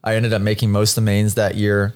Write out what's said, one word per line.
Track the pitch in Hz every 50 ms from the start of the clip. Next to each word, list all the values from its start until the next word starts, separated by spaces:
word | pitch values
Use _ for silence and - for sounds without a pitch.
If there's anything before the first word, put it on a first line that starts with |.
| -
I | 110 110
ended | 113 117 117
up | 113 107
making | 98 107 107 104 - 107
most | 101 101 107 104
of | - - 113
the | 107
mains | 101 101 107 107 101
that | - 107 98 -
year. | 107 104 104 101 101 101 101 110